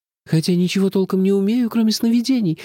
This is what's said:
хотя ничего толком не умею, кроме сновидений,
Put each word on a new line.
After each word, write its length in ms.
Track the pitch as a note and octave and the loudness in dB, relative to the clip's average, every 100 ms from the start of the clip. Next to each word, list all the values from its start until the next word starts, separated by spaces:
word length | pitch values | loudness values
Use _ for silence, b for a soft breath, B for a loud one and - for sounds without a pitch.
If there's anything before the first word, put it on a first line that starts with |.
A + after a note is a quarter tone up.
| _ _ - | _ _ -4
хотя 260 | D#3+ D#3+ F3 | -2 0 0
ничего 340 | F3+ G3 F#3+ | 0 0 0
толком 320 | G3 F#3+ F#3+ | 0 0 0
не 80 | F#3+ | 2
умею, 400 | G3 G3 B3 A3+ | 2 0 0 0
кроме 220 | A#3 A3 | 0 0
сновидений, 680 | G#3 A#3 A#3 A#3 C4 F#3 D#3+ | 0 0 0 0 0 0 -4